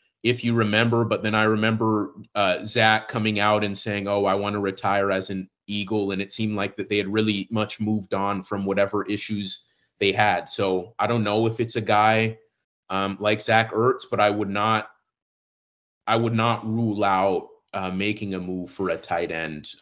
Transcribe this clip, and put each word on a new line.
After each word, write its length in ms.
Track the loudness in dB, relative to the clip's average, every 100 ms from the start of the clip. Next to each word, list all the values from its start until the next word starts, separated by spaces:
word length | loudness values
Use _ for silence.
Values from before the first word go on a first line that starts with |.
| _ _
if 220 | -2 0
you 100 | 0
remember. 520 | 2 2 2 4 2 2
But 180 | 0
then 100 | 0
I 120 | 2 2
remember, 680 | 2 2 2 2 0 -2 -8 -6 0
uh, 280 | 0 0 -2
Zach 420 | 2 4 4 0
coming 320 | -2 0 2
out 240 | 2 2
and 120 | 0 -4
saying, 320 | -4 -4 0
"Oh, 180 | 0 2
I 100 | 2
wanna 240 | 0 -2
retire 520 | -2 -2 0 0 2
as 200 | 0 -2
an 180 | -8 -10 _ -8
Eagle." 460 | -6 -2 -2 0
And 100 | -4
it 100 | -6
seemed 240 | -4 -2 -2
like 200 | -4 -6
that 120 | -2
they 80 | -2
had 100 | 0
really 400 | 0 0 -2 -2
much 300 | -2 -2 -2
moved 340 | -2 -2 -2
on 300 | -2 -2 -4
from 200 | -4 -4
whatever 400 | 0 2 2 0 -2
issues 640 | -4 -4 -6 -6 -8 -14 _ _ -2
they 120 | 0
had. 380 | 4 2 2 -2
So 460 | -2 0 0 -2 -2
I 80 | 0
don't 180 | 2
know 220 | 2 2 2
if 140 | 0
it's 160 | -4 -4
a 60 |
guy, 580 | 2 4 4 4 0 -4 _ _ _ _ -6
um, 280 | -4 -2 -2
like 200 | 0 0
Zach 320 | 2 2 2
Ertz, 340 | 2 0 0 -2
but 100 | 2
I 120 | 2
would 180 | 2 -2
not, 400 | -2 0 0 -2 _ _ _ _ _ _ _ _ _ _ _ -2
I 80 | 2
would 180 | 2
not 340 | 2 2 2 -2
rule 360 | 0 0 0
out, 460 | 2 4 2 0 -4 -16 _
uh, 180 | -6 -4
making 420 | -2 -2 -4 -6
a 60 | -6
move 320 | -6 -8 -8
for 180 | -4 -4
a 80 | -4
tight 340 | -4 -4 -2
end, 380 | -4 -6 -8 -12 -12